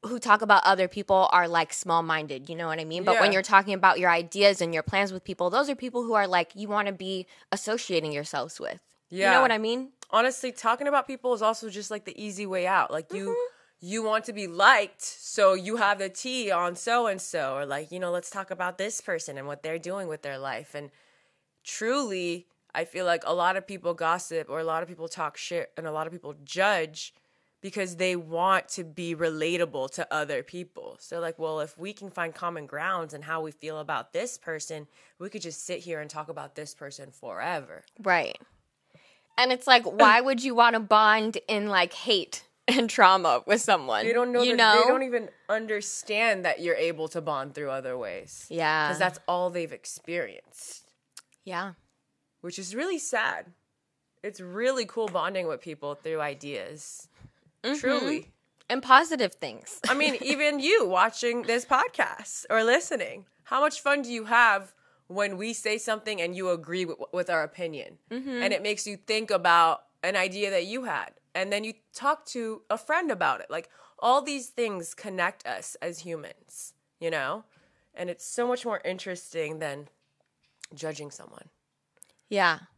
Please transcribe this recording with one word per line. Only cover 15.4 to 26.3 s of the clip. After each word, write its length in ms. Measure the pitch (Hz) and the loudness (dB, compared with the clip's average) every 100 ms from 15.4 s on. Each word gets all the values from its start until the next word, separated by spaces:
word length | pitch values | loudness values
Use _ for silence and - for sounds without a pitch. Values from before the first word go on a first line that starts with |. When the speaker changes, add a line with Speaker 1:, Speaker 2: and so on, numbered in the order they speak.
| 196 | 6
Speaker 2:
you 220 | 190 185 226 | 6 0 0
have 220 | 202 202 | 2 2
the 100 | 196 | -2
tea 420 | 185 254 254 214 | -6 -6 -4 0
on 240 | 175 175 180 | 0 0 -4
so-and-so, 800 | - 233 233 190 - 170 135 135 | -2 0 0 -4 -6 -4 -4 -4
or, 100 | 143 | -4
like, 240 | 143 156 | -6 -8
you 80 | 175 | -6
know, 140 | 180 | -4
let's 180 | 175 175 | -4 -6
talk 200 | 202 190 | -10 -10
about 260 | 180 180 180 | -6 -6 -4
this 220 | 196 226 | -6 -6
person 360 | - 170 160 139 | -6 -6 -6 -10
and 100 | 139 | -10
what 140 | 143 | -8
they're 160 | 156 165 | -6 -8
doing 280 | 165 196 180 | -6 -8 -8
with 140 | 151 | -8
their 160 | 143 135 | -8 -8
life. 360 | 135 117 147 | -8 -8 -10
And 160 | 147 143 _ _ _ _ _ _ _ | -14 -14 _ _ _ _ _ _ _
truly, 840 | - - 220 269 254 190 175 170 - _ _ | -14 -6 -2 -2 -2 -4 -4 -6 -10 _ _
I 100 | - | -6
feel 200 | 165 175 180 | -6 -4 0
like 160 | 170 - | 0 0
a 80 | |
lot 220 | 175 175 185 | 0 2 0
of 100 | 185 | -4
people 280 | 190 165 | -8 -6
gossip 540 | 170 165 175 - 165 156 | -2 0 0 -2 -6 -6
or 100 | 147 | -6
a 40 | |
lot 180 | 165 160 | -4 -4
of 60 | 170 | -6
people 200 | 170 165 | -10 -12
talk 280 | - 156 - | -6 -8 -6
shit 360 | - 175 147 - | -8 -6 -6 -8
and 100 | 160 | -8
a 60 | |
lot 140 | 156 160 | -6 -6
of 60 | |
people 220 | 170 139 | -10 -16